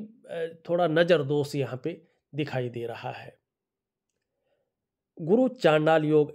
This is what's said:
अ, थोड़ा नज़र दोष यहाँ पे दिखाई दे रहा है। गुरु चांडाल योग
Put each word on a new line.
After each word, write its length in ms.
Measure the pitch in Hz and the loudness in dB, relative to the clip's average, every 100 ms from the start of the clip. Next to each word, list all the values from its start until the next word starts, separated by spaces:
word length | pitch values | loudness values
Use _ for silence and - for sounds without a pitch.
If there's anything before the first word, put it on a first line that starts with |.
| 214 - - | -8 -18 -12
अ, 160 | 170 165 165 - | -8 -8 -10 -4
थोड़ा 180 | 175 175 | 0 2
नज़र 360 | 156 175 165 | 2 4 2
दोष 320 | 135 147 139 147 | 2 -2 -2 -4
यहाँ 260 | 127 123 | -6 -6
पे 180 | 156 185 _ _ _ | -10 -10 _ _ _
दिखाई 360 | 143 143 131 123 | -8 -6 -6 -6
दे 160 | 117 117 | -8 -10
रहा 260 | 113 127 | -10 -12
है। 260 | 120 127 _ _ _ _ _ _ _ _ _ _ _ _ _ _ _ _ _ _ - | -12 -16 _ _ _ _ _ _ _ _ _ _ _ _ _ _ _ _ _ _ -8
गुरु 260 | 160 226 254 | 0 2 2
चांडाल 580 | 254 165 156 156 160 151 | 2 2 4 4 2 4
योग 280 | 151 147 | 2 2